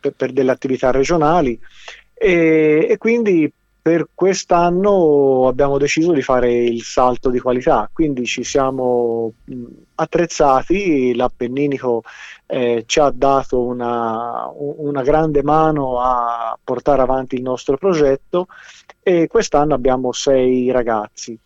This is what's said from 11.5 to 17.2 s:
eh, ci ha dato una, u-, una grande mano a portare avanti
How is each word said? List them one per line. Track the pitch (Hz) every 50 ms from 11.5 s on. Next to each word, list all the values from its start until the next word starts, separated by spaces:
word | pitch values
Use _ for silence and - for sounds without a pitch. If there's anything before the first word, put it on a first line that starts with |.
| 127 139 147 143 139 127 - 123 120 113 - - - - - - - - _
eh, | _ - 135 123 120 117 117 110
ci | - - 160
ha | 147 139
dato | 123 123 139 139 139 135 123 - - 123 120
una, | 123 123 123 120 120 120 117 117 113 113 113 120 120 117 - - 131 -
u-, | - 147 143 151
una | 160 151 143 143 139
grande | 127 131 151 156 160 156 147 139
mano | 135 147 151 156 160 156 151 147 139 131 127 120
a | 123 127 127 123 120 120 120 117 117 113 113 - _
portare | - 127 123 - - 143 131
avanti | 127 123 131 131